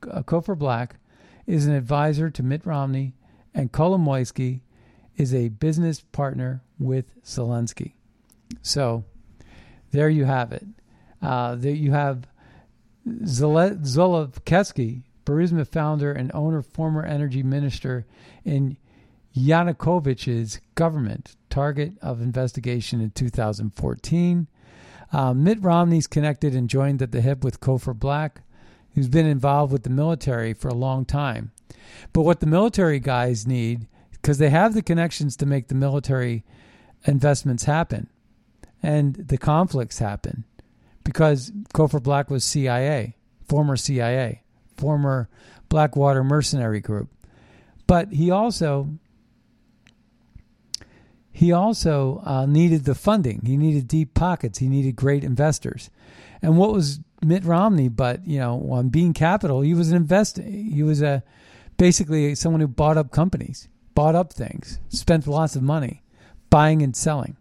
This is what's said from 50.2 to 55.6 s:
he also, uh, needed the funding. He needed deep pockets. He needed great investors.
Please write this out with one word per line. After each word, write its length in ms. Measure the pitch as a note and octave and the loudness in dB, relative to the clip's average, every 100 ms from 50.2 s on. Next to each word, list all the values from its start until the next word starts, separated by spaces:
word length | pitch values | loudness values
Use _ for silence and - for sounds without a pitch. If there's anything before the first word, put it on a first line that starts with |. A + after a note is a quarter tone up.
| _ - _ _ _ - - _ _ _ _ | _ -20 _ _ _ -16 -16 _ _ _ _
he 220 | - E3+ | 0 2
also, 680 | F3 G3+ A3+ E3+ D3 C3+ D3+ | 4 2 0 0 0 0 -4
uh, 220 | - C3+ C3+ | -4 -2 2
needed 380 | D3 E3+ D#3+ | 4 4 4
the 100 | C3+ | 0
funding. 480 | C3 - G#3+ C#3 G#2+ G#2+ | -2 0 2 0 -2 -2
He 100 | C3+ | 0
needed 300 | D#3 D3 A#2+ | 2 0 0
deep 280 | D#3+ D#3 | 0 0
pockets. 440 | - F3 F3 B2 - | 2 0 0 -4 -4
He 100 | C3 | -2
needed 280 | C3+ C3+ A#2 | 0 0 0
great 260 | C3+ C#3+ | 0 0
investors. 680 | C#3 A#2+ D3+ D3 | 0 0 2 0